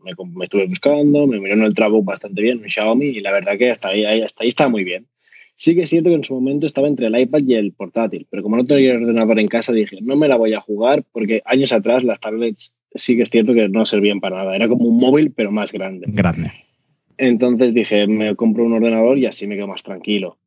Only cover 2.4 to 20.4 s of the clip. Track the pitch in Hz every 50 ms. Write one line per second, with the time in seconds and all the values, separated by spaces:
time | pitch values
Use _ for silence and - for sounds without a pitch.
2.4 | 104 117 127 117 107 98 - 107 104 110 113 127 143 147 127 107 98 98 98 101
3.4 | 92 101 101 101 120 127 117 - - 98 95 104 107 104 110 113 110 - - _
4.4 | 110 120 120 - 151 131 117 107 95 90 87 - - _ _ _ _ _ _ -
5.4 | - _ _ _ - 165 170 170 175 147 160 165 160 180 170 156 143 - 135 127
6.4 | 127 131 139 147 147 151 - - 139 147 147 123 123 110 110 120 131 123 135 151
7.4 | 143 131 123 110 104 98 85 _ 101 90 - 117 117 104 87 87 - _ - 98
8.4 | 95 104 110 120 127 127 147 139 135 131 123 117 117 117 113 113 113 107 113 110
9.4 | 107 104 - 117 113 - 120 110 104 101 101 95 107 120 135 143 156 147 131 120
10.4 | 113 110 110 104 - - 107 101 110 123 143 - - - _ 117 110 101 113 107
11.4 | - - 127 135 139 131 127 110 98 120 117 127 127 120 104 - - 110 107 113
12.4 | 117 117 107 - - - _ _ _ _ _ - - - 123 117 117 - - 117
13.4 | 110 113 123 117 110 101 95 113 113 - - 104 98 104 101 98 92 95 92 92
14.4 | 95 95 95 98 113 113 120 - 117 117 113 117 127 127 135 151 156 147 - -
15.4 | 113 101 104 107 104 95 - 101 95 95 95 92 87 - 104 107 95 87 80 80
16.4 | 82 - - - _ _ _ _ _ _ _ _ _ _ _ - 131 127 120 110
17.4 | 127 123 123 113 127 123 113 120 110 - 110 104 104 101 107 107 107 107 101 -
18.4 | 117 113 107 113 117 117 117 113 113 117 113 113 113 120 135 135 127 110 - -
19.4 | 101 101 104 98 101 98 95 - - - 98 90 82 - 104 101 95 87 - _